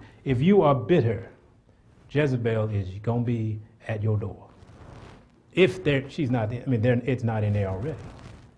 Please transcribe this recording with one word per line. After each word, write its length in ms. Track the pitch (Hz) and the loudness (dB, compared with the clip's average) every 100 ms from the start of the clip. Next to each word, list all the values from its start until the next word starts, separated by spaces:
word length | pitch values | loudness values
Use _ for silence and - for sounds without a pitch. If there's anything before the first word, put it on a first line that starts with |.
| - - | -14 -10
If 180 | 143 123 | -2 2
you 200 | 170 202 | 6 6
are 120 | 147 | 6
bitter, 560 | 131 - 175 117 101 - - _ _ _ _ _ _ - | 4 4 2 2 -2 -8 -20 _ _ _ _ _ _ -4
Jezebel 600 | 139 147 127 113 110 107 | 0 0 0 0 0 0
is 200 | 101 92 98 | -2 -6 -6
gonna 220 | 117 120 | -4 -2
be 360 | 120 117 110 107 - _ - | 0 -2 -2 -6 -12 _ -8
at 140 | 107 | -4
your 160 | 107 104 | 0 -2
door. 300 | 98 - - - - - - - - - _ _ _ | -4 -12 -20 -20 -20 -20 -20 -20 -20 -20 _ _ _
If 300 | 170 190 - | 2 4 2
there, 260 | 147 139 131 | -2 -2 -2
she's 200 | - 123 | -4 -2
not, 220 | 123 104 | 0 -2
I 120 | 120 135 | -4 -2
mean, 160 | 117 | 0
there, 200 | 123 120 139 | 2 2 0
it's 180 | 123 | -2
not 200 | 117 110 | -2 -2
in 100 | 104 | 0
there 160 | 104 92 | 0 -2
already. 280 | 95 147 - - - - - - | -4 -8 -10 -14 -18 -20 -20 -20